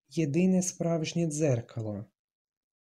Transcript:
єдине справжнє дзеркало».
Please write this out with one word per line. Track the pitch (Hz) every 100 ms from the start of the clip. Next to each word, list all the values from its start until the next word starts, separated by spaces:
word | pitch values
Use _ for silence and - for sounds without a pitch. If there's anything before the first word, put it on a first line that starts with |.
| _
єдине | 165 151 156 185 185
справжнє | 180 - 170 165 160 170 170
дзеркало». | 147 156 120 - - 107 104 113 _ _ _ _ _ _ _